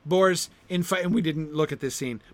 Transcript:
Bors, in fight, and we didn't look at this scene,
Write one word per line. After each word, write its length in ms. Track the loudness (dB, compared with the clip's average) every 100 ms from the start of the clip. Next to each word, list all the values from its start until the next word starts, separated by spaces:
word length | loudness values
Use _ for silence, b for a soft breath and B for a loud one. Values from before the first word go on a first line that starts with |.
Bors, 460 | 0 4 4 2 -4 b b
in 140 | -4
fight, 240 | 0 -2 0
and 80 |
we 80 | 0
didn't 320 | 0 -2 -4
look 180 | 0 0
at 80 | -2
this 160 | -6 -4
scene, 240 | -6 -8 B